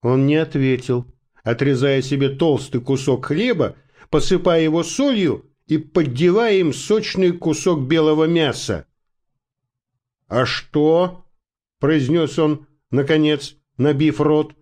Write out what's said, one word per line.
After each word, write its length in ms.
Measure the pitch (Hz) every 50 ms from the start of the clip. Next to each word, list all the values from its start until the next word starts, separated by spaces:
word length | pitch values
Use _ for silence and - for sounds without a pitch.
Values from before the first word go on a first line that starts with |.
Он 260 | - 120 127 131 135
не 100 | 139 147
ответил, 680 | 156 160 156 - 147 135 131 131 123 127 - 127 123 120 - - _ _ _ _ _ _
отрезая 580 | - 120 120 139 139 143 123 127 143 135 135 131
себе 280 | 135 143 135 139 139
толстый 500 | 139 135 170 165 147 127 131 - - 127
кусок 460 | 120 - 135 127 135 - 131 120 -
хлеба, 500 | - 147 156 220 254 240 170 135 98 - _ _ _ _ _ - _
посыпая 520 | - 151 143 - 190 175 175 185 170 165 160
его 200 | 156 156 170 165
солью 680 | 165 - - 269 285 262 214 190 156 113 - - _ _ _ _
и 120 | _ 151 156
поддевая 760 | 151 - _ 180 165 143 120 120 160 180 175 208 233 233 208
им 160 | 190 185 160 127
сочный 600 | - - - 208 220 214 - - 185 185 180 175
кусок 540 | 175 - 165 156 156 - 190 175 156 135
белого 380 | 127 160 165 156 156 156 151 160
мяса. 600 | 160 170 165 160 139 123 - - - 104 80 69 _ _ _ _ _ _ _ _ _ _ _ _ _ _ _ _ _ _ _ _ _ _ _ _ _ _ _ _
«А 200 | _ 92 117 127
что?» 800 | 123 - - - - - 156 147 156 160 170 180 180 175 - - _ _ _ _ _ _ _ _ _ _ _
произнёс 600 | - 139 160 156 135 123 151 175 165 143 - -
он, 280 | 160 151 151 147 - _ _ _ _ _
наконец, 680 | - 131 139 139 160 156 156 151 151 147 147 - - _ _ _ _
набив 440 | - 123 147 147 135 156 156 147 -
рот. 340 | 151 151 151 151 151 151 - _